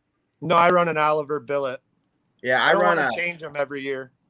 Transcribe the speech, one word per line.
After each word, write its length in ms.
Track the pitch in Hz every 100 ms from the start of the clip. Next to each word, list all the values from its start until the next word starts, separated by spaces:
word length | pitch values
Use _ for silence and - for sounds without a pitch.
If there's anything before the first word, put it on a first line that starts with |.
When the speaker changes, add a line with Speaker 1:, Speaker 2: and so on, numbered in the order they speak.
| _ _ _ _
Speaker 1:
No, 140 | 160 170
I 140 | 175
run 180 | 180 175
an 100 | 156
Oliver 420 | 151 156 143 147
billet. 420 | 120 143 135 131 _ _ _ _ _ _
Speaker 2:
Yeah, 180 | 123 127
Speaker 1:
I 60 | 127
Speaker 2:
I 20 |
Speaker 1:
don't 80 | 170
Speaker 2:
run 160 | 175 170
Speaker 1:
wanna 120 | 135
Speaker 2:
a 40 | 170
Speaker 1:
change 260 | 175 170
'em 140 | 160 147
every 260 | 139 143
year. 300 | 135 135 131 _